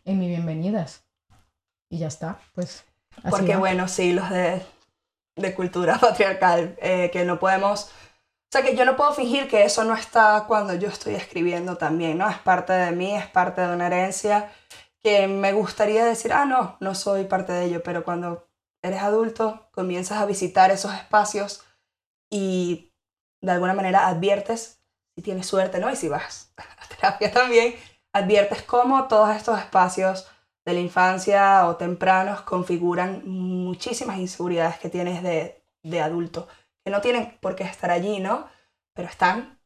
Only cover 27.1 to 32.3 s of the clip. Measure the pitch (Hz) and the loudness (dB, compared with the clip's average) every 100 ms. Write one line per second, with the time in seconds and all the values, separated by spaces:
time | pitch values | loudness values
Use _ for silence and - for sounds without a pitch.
27.1 | 196 - 247 247 233 240 247 - _ _ | 0 0 2 4 4 4 -2 -14 _ _
28.1 | 202 190 208 202 214 - 247 247 269 269 | -2 4 4 4 -2 0 2 4 2 4
29.1 | 214 208 214 226 208 - 190 180 185 190 | 4 4 2 -2 -2 0 2 2 2 -2
30.1 | 185 - _ _ _ - 175 175 185 185 | -2 -8 _ _ _ -4 -2 -2 2 2
31.1 | 190 196 202 196 196 175 165 175 175 190 | 2 2 4 6 6 4 0 -4 0 2
32.1 | 190 196 | 4 2